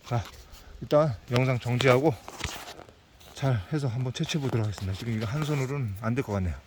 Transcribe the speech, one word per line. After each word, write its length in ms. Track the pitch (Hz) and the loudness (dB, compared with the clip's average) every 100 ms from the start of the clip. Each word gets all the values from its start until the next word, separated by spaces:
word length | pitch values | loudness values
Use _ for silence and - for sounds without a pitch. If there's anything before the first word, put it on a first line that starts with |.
| - | -2
자, 160 | 117 - - - - - - | -2 -2 -14 -18 -20 -18 -14
일단 340 | 123 151 156 110 - | 4 4 4 0 0
영상 280 | 123 131 123 | 2 4 0
정지하고 560 | 120 120 131 127 156 113 - - - - - - - - - - - | 0 2 6 6 6 0 -10 -8 -8 -8 -14 -16 -20 -20 -20 -20 -18
잘 220 | - 135 117 87 | -2 0 0 0
해서 160 | 156 139 | -2 -2
한번 240 | 113 127 | -2 -4
채취해 280 | - 160 165 | -4 -4 -2
보도록 240 | 135 117 107 | 0 0 0
하겠습니다. 320 | 92 98 95 | -2 -4 -4
지금 140 | 117 | -2
이거 140 | 110 110 | -2 -2
한 180 | 143 | -2
손으로는 520 | 147 147 131 143 117 98 | -2 -2 -2 -2 -4 -2
안 140 | 110 | -2
될 100 | 123 | 0
것 80 | 131 | 0
같네요. 220 | 101 90 69 | 0 0 -2